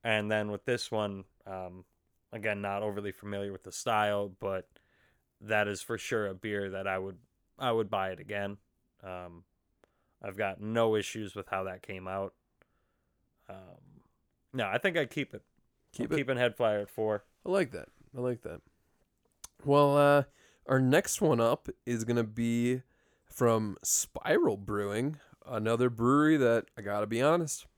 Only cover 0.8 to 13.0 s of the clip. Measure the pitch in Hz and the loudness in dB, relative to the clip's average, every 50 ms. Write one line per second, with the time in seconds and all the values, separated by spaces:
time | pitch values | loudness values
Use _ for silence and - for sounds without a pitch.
0.8 | - - - 110 107 104 98 98 95 _ _ _ _ 98 95 95 92 90 90 92 | -4 -4 -4 -2 -2 -2 -4 -8 -12 _ _ _ _ -12 -12 -10 -10 -12 -14 -18
1.8 | 92 _ _ _ _ _ _ _ _ _ - 113 104 110 104 101 101 101 98 101 | -20 _ _ _ _ _ _ _ _ _ -14 -6 -4 -4 -4 -2 -4 -4 -2 -2
2.8 | 107 107 101 101 104 101 92 - - 104 101 98 101 101 98 92 _ 98 - - | -2 -2 -4 -4 -6 -8 -10 -10 -12 -8 -8 -6 -6 -8 -10 -12 _ -14 -14 -8
3.8 | - 123 113 107 107 104 104 101 101 101 92 _ - 101 95 92 - _ _ _ | -2 0 2 2 2 2 2 0 -2 -4 -8 _ -6 -4 -4 -4 -6 _ _ _
4.8 | _ _ _ _ _ _ _ _ _ _ _ _ 101 104 107 107 104 104 101 92 | _ _ _ _ _ _ _ _ _ _ _ _ -6 -2 0 0 2 0 -2 -6
5.8 | - - 117 101 - - 127 113 107 98 95 92 - 110 104 101 101 98 95 95 | -6 -8 -8 -8 -6 -4 -2 -2 -2 -2 -6 -6 -8 -6 -4 -4 -4 -4 -6 -6
6.8 | 98 98 95 95 95 98 92 85 _ _ _ _ _ _ _ - 139 123 117 113 | -4 -2 -2 -2 -4 -6 -10 -14 _ _ _ _ _ _ _ -4 -2 0 0 0
7.8 | 110 98 110 98 95 95 92 78 - - 104 101 101 101 101 101 _ _ _ _ | 0 0 -2 -2 -2 -4 -6 -10 -10 -8 -6 -4 -4 -6 -6 -10 _ _ _ _
8.8 | _ _ _ _ - 95 92 90 90 87 85 85 90 _ _ _ _ _ _ _ | _ _ _ _ -14 -12 -12 -12 -12 -14 -18 -20 -20 _ _ _ _ _ _ _
9.8 | _ _ _ _ _ _ _ _ - 101 95 98 107 98 95 - 104 107 113 117 | _ _ _ _ _ _ _ _ -12 -12 -6 -4 -4 -4 -4 -6 -8 -4 2 2
10.8 | 117 113 110 107 98 - - 113 107 98 - 104 95 - - 95 95 95 92 95 | 4 4 4 2 0 -2 -8 -10 -10 -10 -10 -12 -8 -6 -4 -4 -4 -6 -8 -12
11.8 | - - 101 95 92 92 95 98 98 98 _ _ _ _ _ _ _ _ _ _ | -12 -14 -14 -12 -10 -8 -6 -6 -6 -6 _ _ _ _ _ _ _ _ _ _
12.8 | _ _ _ _ | _ _ _ _